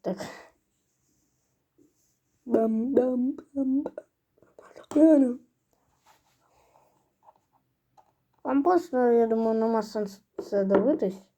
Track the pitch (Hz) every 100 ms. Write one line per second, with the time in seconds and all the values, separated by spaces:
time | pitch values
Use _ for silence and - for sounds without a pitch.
0 | - 196 - - - _ _ _ _ _
1 | _ _ _ _ _ _ _ _ _ _
2 | _ _ _ _ - 226 226 220 240 262
3 | 254 254 254 302 - 277 262 269 311 -
4 | - _ _ _ _ - - - - 302
5 | 320 302 262 247 _ _ _ _ _ _
6 | _ _ _ _ _ _ _ _ _ _
7 | _ _ _ _ _ _ _ _ _ _
8 | _ _ _ _ 277 269 302 359 349 254
9 | 247 233 226 226 226 220 220 226 214 220
10 | 202 - _ - - 202 196 196 226 311
11 | 196 185 _